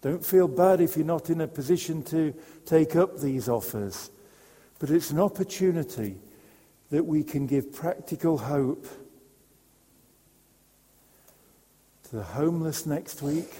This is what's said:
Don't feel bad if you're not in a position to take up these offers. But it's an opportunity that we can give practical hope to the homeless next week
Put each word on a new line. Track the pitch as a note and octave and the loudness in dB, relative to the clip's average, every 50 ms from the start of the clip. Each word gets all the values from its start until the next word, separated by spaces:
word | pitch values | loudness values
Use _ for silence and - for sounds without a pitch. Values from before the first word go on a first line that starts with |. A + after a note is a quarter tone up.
Don't | - C3+ D3+ F3+ - | 0 -2 -2 -2 -2
feel | - - F#3 F#3 F3 | 6 6 6 6 6
bad | - F3 F3 F#3+ F#3+ F3 | 4 4 6 6 8 6
if | F3 E3 - | 4 2 2
you're | D#3+ D3+ | 0 0
not | D#3 E3+ D#3+ - - | 0 0 -2 0 -2
in | E3+ E3 | -2 -2
a | D#3+ D3 | -2 -6
position | - - C#3 B2+ F3 E3+ - - E3 D#3+ C#3 | -6 -8 0 2 2 0 2 -4 -6 -6 -6
to | - D#3 D#3+ D#3+ D3+ - - - - - - - - | -2 0 0 0 0 -2 -6 -14 -20 -20 -20 -6 4
take | D#3+ D#3+ D#3+ D#3 D#3+ | 4 4 4 6 4
up | E3 F3+ F#3+ - - | 2 2 2 0 -4
these | - C#3 C3 C3 A2+ B2 | -4 -2 -2 -2 0 0
offers. | A#2+ A2+ G2 - - G#2+ G#2 G2 F2+ - - - - - - - - - - - - - - - _ - | 0 0 0 -2 -6 -4 -4 -4 -8 -10 -14 -16 -18 -20 -20 -20 -20 -20 -20 -20 -20 -20 -20 -20 _ -8
But | - C#3 | -2 2
it's | D3+ E3+ D#3+ - | 2 2 2 0
an | D3 D3+ | 0 2
opportunity | F#3+ G3+ F#3+ - F#3+ F#3 - - F#3 F#3 F3 E3 D3 - - A#2+ A2 G2+ F#2+ F#2 - - - - - - - _ _ _ _ _ _ _ | 2 2 2 -2 -6 -6 -2 0 2 2 2 2 -2 -4 -6 -6 -6 -6 -6 -10 -16 -20 -20 -20 -20 -20 -20 _ _ _ _ _ _ _
that | D3 D3 E3+ | -2 0 0
we | E3 D#3 D3+ D3 | 2 2 0 0
can | D3+ - C#3+ C#3 C3 | 0 -2 -4 -2 0
give | C#3 C#3 C3 - - | 0 0 0 -2 -10
practical | - - E3 F3+ - - - F3 - - E3 D#3+ C#3+ | -6 -4 -4 -4 -4 -6 -10 -8 -2 0 2 2 2
hope | G#2+ B2 D3 C#3+ C#3 B2+ D3 - - - - - - - - - _ _ _ _ _ _ _ _ _ _ _ _ _ _ _ _ _ _ _ _ _ _ _ _ _ _ _ _ _ _ _ _ _ _ _ _ _ _ _ _ _ - _ _ _ _ _ _ _ _ _ _ _ _ _ _ _ | 0 -2 0 0 0 0 -2 -4 -8 -18 -18 -18 -20 -20 -20 -20 _ _ _ _ _ _ _ _ _ _ _ _ _ _ _ _ _ _ _ _ _ _ _ _ _ _ _ _ _ _ _ _ _ _ _ _ _ _ _ _ _ -20 _ _ _ _ _ _ _ _ _ _ _ _ _ _ _
to | - - A2+ | -12 -10 -10
the | G2+ | -10
homeless | E2 E2+ B2+ D3 E3 E3+ E3+ D#3+ D#3+ D3 - - | -8 -4 -2 0 0 0 0 -2 -4 -4 -6 -4
next | D#3 D3 C#3+ - - - - C#3+ | -4 -4 -4 -6 -10 -14 -8 -6
week | C#3+ D3 D#3+ - - - - | -4 -4 -4 -4 -6 -14 -18